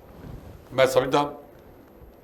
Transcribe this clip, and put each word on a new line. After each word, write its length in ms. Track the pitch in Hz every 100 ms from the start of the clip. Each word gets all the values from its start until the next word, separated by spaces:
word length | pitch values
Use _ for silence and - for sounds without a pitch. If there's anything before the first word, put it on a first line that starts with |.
| - - - - - - -
ਮੈਂ 140 | 123 131
ਸਮਝਦਾ 480 | - 135 143 143 - - - - - - - - -